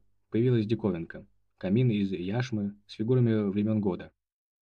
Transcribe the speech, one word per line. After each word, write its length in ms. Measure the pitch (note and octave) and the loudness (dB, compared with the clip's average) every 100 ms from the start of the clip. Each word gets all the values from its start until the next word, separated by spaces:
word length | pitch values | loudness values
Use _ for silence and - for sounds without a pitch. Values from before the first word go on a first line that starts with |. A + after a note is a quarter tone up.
| _ _ _ | _ _ _
появилась 380 | G#2+ B2+ A#2 G#2 | 0 2 2 2
диковинка. 580 | A2 G#2+ E2 E2 - - _ _ - | 0 0 -2 -6 -14 -20 _ _ -8
Камин 320 | F#2 A2 B2+ | 0 2 4
из 220 | G#2 G2 | 2 0
яшмы 640 | F2 F2+ A#2 B2+ G#2+ G2+ - - | -2 -4 -4 -2 -4 -4 -8 -12
с 80 | |
фигурами 560 | - A2+ B2+ A#2 A2 G2+ | -6 0 2 4 2 0
времен 320 | G2+ G#2 G#2+ | 0 0 0
года. 300 | G2+ F2 - _ _ _ _ _ | 0 -4 -8 _ _ _ _ _